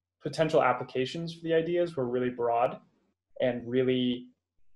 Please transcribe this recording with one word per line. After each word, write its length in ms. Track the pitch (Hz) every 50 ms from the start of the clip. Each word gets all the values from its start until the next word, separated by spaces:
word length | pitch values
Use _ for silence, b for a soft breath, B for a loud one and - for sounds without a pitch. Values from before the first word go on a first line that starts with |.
| _ _ _ _
potential 400 | - 156 - - 160 156 156 147
applications 720 | 127 123 123 - 135 131 - 127 131 131 - 170 165 165 165
for 80 | - 165
the 100 | 160 160
ideas 420 | 165 160 175 175 175 175 170 -
were 120 | 143 127
really 220 | 120 123 127 123 123
broad 500 | 123 120 117 117 117 117 123 131 196 - - _ _ _ _ _ _ _ _ _ - -
and 260 | 131 127 120 120 117
really 600 | 117 120 131 131 127 127 127 127 123 123 123 - - _ _ _ _ _ _ - - -